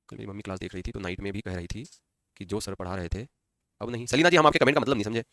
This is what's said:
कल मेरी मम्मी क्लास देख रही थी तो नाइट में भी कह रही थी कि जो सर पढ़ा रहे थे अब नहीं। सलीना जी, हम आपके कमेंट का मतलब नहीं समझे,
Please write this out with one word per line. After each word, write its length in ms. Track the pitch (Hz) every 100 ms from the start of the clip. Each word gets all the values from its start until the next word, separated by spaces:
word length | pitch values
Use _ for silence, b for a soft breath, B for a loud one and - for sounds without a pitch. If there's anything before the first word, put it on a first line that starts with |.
| _
कल 80 | 107
मेरी 120 | 107
मम्मी 140 | 98
क्लास 160 | 107 95
देख 140 | 92
रही 80 | 98
थी 100 | 92
तो 80 | 117
नाइट 200 | 90 92
में 120 | 101
भी 80 | 98
कह 140 | -
रही 120 | 90 87
थी 180 | 104 147 - _ _ _ _
कि 80 |
जो 160 | 92 101
सर 140 | 104
पढ़ा 200 | 98 92
रहे 140 | 92 85
थे 180 | 92 127 _ _ _ _ _
अब 100 | 110
नहीं। 160 | 120 120
सलीना 240 | 143 165
जी, 60 | 175
हम 100 | 156
आपके 120 | -
कमेंट 160 | 127
का 60 | 147
मतलब 140 | 120
नहीं 100 | 135
समझे, 160 | 104 113 -